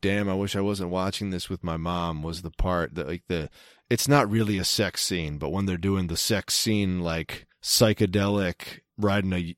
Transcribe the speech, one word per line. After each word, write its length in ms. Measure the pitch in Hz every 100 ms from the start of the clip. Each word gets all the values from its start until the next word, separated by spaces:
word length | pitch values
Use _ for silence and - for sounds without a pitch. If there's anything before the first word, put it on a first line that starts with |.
"Damn, 280 | 98 101 101
I 40 |
wish 220 | 95 98 98
I 60 |
wasn't 280 | 98 98 90
watching 380 | 92 95 - 101
this 200 | 90 -
with 120 | 92
my 140 | 87 82
mom," 480 | 82 87 85 80
was 180 | 80 82
the 100 | 87
part 440 | - 92 87 80 80
that, 100 | 71
like, 180 | 87 -
the 220 | 87 73 - - - _
it's 140 | 120 -
not 220 | 143 104
really 280 | 110 107 98
a 60 | 87
sex 380 | - 98 -
scene, 340 | - 90 78 73
but 120 | 69
when 140 | 92 98
they're 120 | 90
doing 300 | 95 98 90
the 100 | 82
sex 360 | - - - -
scene, 440 | 117 107 98 90
like, 460 | 85 82 78 - - _
psychedelic, 1160 | - - 113 104 104 98 101 101 92 - - - _ -
riding 360 | 104 101 95
a, 220 | 90 85